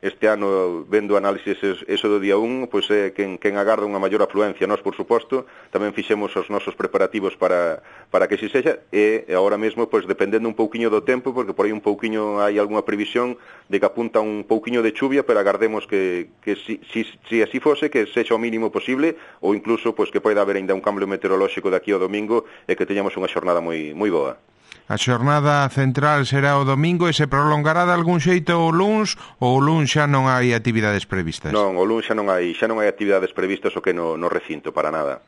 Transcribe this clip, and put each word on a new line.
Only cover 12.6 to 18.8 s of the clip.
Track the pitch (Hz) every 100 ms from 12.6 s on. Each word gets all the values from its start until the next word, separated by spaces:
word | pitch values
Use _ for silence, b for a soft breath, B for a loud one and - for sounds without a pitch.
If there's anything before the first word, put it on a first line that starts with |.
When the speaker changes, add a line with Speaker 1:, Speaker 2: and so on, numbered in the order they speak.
| 104 107
Speaker 1:
previsión | 101 104 104 120 123 120 B B B
de | 98
que | 101
apunta | - 117 113
un | 107 104
pouquiño | 98 113 113 123
de | 113 107
chuvia, | 139 139 131
pero | 110 101
agardemos | 98 110 107 -
que, | 101 95 90 85 _
que | - 98
si, | - 107 -
si, | 113 110 - -
si | 113 107
así | 135
fose, | 151 147 151
que | 131 104
sexa | - 113
o | 113
mínimo | 117 113 110
posible, | 104